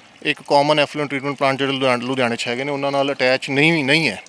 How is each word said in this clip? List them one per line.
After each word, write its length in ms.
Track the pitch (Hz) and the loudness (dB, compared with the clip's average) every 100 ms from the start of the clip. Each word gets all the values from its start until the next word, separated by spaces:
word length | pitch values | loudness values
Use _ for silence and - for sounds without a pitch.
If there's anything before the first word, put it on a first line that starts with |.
| - - | -20 -6
ਇੱਕ 200 | 151 147 | -4 -4
ਕਾਮਨ 380 | - 143 143 151 | 2 2 4 2
ਐਫਲੂਐਂਟ 280 | 143 147 143 | 0 -2 -6
ਟ੍ਰੀਟਮੈਂਟ 280 | 139 139 131 | -4 -6 -2
ਪਲਾਂਟ 220 | 139 135 | 0 0
ਜਿਹੜੇ 140 | 135 | -2
ਲੁਧਿਆਣਾ, 320 | 135 131 123 120 | 0 0 0 -2
ਲੁਧਿਆਣੇ 300 | 131 120 117 | -2 -2 -2
'ਚ 100 | 120 | -4
ਹੈਗੇ 180 | 120 | -6
ਨੇ 80 | 143 | -4
ਉਹਨਾਂ 200 | 139 139 | -4 -2
ਨਾਲ 200 | 139 139 | -2 -2
ਅਟੈਚ 380 | 135 127 131 - | 0 0 0 0
ਨਹੀਂ, 340 | 135 156 165 | 2 4 2
ਨਹੀਂ 240 | 135 156 147 | 2 2 0
ਹੈ, 140 | 95 | -4